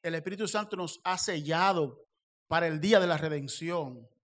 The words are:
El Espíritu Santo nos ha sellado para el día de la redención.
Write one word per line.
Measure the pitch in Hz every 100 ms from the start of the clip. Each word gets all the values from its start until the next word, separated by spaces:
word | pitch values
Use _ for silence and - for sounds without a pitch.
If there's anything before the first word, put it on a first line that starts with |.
El | 170 165
Espíritu | 165 196 214
Santo | 214 208
nos | 185 170 -
ha | 185 185
sellado | - 165 147 160 190 180 143 - _ _ _ _ _
para | 160 170
el | 156
día | 185 214
de | 175
la | 156
redención. | 156 151 139 - 165 175 139 123 117 _